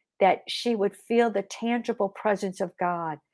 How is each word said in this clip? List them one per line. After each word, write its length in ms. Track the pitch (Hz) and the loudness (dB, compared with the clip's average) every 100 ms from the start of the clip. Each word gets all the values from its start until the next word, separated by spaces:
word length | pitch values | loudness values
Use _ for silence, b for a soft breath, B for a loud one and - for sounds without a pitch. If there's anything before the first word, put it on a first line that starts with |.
| _ - | _ 2
that 220 | 190 - - | 4 4 -2
she 300 | - 240 220 | -4 -2 0
would 180 | 196 | 0
feel 360 | - - 233 233 | -2 -2 2 2
the 120 | 202 | 0
tangible 680 | 190 - 233 240 233 233 196 | -6 -6 -2 -2 -2 -2 -4
presence 500 | - 214 202 196 - | -2 -2 0 -2 -4
of 160 | 180 - | -8 -2
God, 420 | 180 175 165 147 _ | -2 -2 -6 -8 _